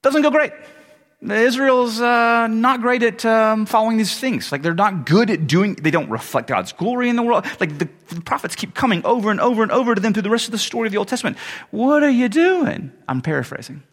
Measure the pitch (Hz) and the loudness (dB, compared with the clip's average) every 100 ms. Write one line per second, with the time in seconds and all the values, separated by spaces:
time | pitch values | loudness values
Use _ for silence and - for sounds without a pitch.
0 | 269 285 294 302 302 - - - - - | 2 4 4 2 0 -6 -20 -20 -20 -20
1 | _ _ - 208 240 247 269 254 247 220 | _ _ -4 2 2 4 2 4 2 0
2 | 240 240 233 233 233 220 240 262 240 247 | 2 4 4 4 2 2 2 2 0 2
3 | 233 226 226 220 220 220 214 226 220 220 | 0 0 2 4 4 2 2 2 2 2
4 | 208 - 262 151 - 139 160 170 202 190 | 0 -2 -2 -4 -4 -4 -2 0 0 0
5 | 135 170 240 175 151 156 202 - 156 165 | 2 4 4 0 0 2 2 0 0 0
6 | 117 110 - 135 120 110 92 - 180 247 | -2 -8 -4 -4 -2 -4 -4 -6 -4 0
7 | 247 240 233 233 - - 180 147 160 - | 0 0 0 0 -2 -4 -6 -4 -8 -8
8 | _ 165 - - - - 208 - 262 175 | _ -14 -6 -6 -6 -10 -10 -2 0 0
9 | - 240 208 202 240 226 220 - 240 202 | 0 0 0 0 0 2 0 0 0 0
10 | 220 208 202 233 - 220 - 202 226 202 | 0 0 0 -2 -2 -6 -6 -4 -4 -4
11 | 202 254 - 147 - - - 214 254 294 | -4 -4 -6 -8 -12 -16 -12 -2 2 2
12 | 294 247 247 240 349 370 285 - 131 - | 4 2 2 2 2 2 0 -4 -10 -14
13 | - 127 127 147 127 - 123 135 135 | -6 -4 -2 -4 -4 -10 -14 -18 -20